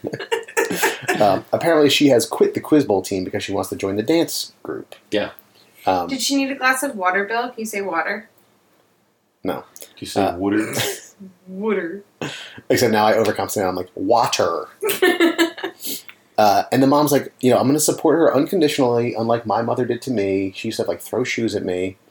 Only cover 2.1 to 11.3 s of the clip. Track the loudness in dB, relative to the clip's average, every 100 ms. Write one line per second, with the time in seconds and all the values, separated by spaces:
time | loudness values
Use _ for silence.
2.1 | 4 2 2 0 0 2 2 4 0 0
3.1 | -4 -4 -6 -4 -4 -4 -4 -2 -2 2
4.1 | 2 0 -4 -10 _ -10 -10 -12 -20 _
5.1 | -4 -4 -8 _ _ _ _ 0 0 0
6.1 | -4 -2 0 -2 0 0 0 -2 -2 -2
7.1 | 0 -2 -2 -4 -6 -8 -6 -4 -4 -4
8.1 | -8 -12 _ _ _ _ _ _ _ _
9.1 | _ _ _ -8 -8 -10 -20 -20 -16 -6
10.1 | -2 0 0 0 0 -2 -4 -4 -6 -14
11.1 | -20 -20